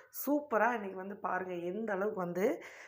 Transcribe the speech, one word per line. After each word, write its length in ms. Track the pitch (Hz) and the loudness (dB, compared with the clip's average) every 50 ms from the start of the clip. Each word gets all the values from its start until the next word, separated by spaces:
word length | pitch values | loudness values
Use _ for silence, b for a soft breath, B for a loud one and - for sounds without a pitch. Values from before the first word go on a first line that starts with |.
| B B - - - | B B -12 -6 0
சூப்பரா 460 | 262 294 294 294 294 233 208 208 233 | 2 2 2 2 2 4 4 6 6
இன்னைக்கு 240 | 247 226 202 196 190 | 4 2 -2 -6 -6
வந்து 200 | 185 185 196 202 | -6 -8 -8 -8
பாருங்க 380 | 202 - 185 190 180 185 185 180 | -4 -2 -2 0 0 -2 -2 -4
எந்த 400 | 175 170 175 180 214 226 220 202 | -4 -4 -2 -2 -2 -2 0 0
அளவுக்கு 260 | 185 196 214 214 185 | 0 0 0 0 0
வந்து 440 | 180 175 175 180 190 254 330 B B B B B B | -2 0 0 2 2 2 2 B B B B B B